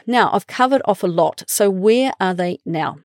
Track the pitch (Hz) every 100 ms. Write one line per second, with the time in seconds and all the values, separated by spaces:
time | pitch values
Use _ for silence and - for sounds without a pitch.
0 | - 240 190 202 - - 254 269 - 190
1 | 185 170 156 - - - 202 190 208 240
2 | 262 - 190 180 180 - - 160 147 147
3 | _